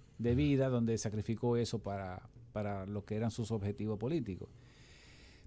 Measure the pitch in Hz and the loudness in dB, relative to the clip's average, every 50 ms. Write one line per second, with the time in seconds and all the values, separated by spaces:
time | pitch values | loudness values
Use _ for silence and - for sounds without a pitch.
0 | - - - - 110 120 120 131 147 147 139 131 135 131 127 120 117 113 113 104 | -20 -16 -6 -2 2 4 4 4 4 4 4 4 4 4 4 4 4 2 2 2
1 | - 113 104 107 98 - 113 101 - 120 120 120 117 - - 107 - 98 101 98 | 0 -2 -2 -2 -2 -2 -2 0 2 2 2 2 2 0 -2 -4 -4 -4 -4 -4
2 | 98 92 92 95 - - - - - - - 107 104 104 101 98 95 98 104 104 | -4 -6 -8 -10 -12 -14 -18 -20 -16 -8 -6 -4 -2 -2 -2 -4 -4 -4 -6 -6
3 | - - 107 107 113 113 - - 113 104 113 107 98 101 101 - 104 110 107 98 | -4 -4 -2 -2 0 0 -2 -2 -2 -2 -2 -2 0 -2 -2 -2 -2 -2 -2 -2
4 | 113 127 170 165 120 101 92 85 - - - - - - - - - - - - | -2 -2 -2 -2 -2 -2 -6 -6 -8 -12 -16 -18 -20 -20 -20 -20 -20 -20 -20 -20
5 | - - - - - - - - - | -20 -20 -20 -20 -20 -20 -20 -20 -8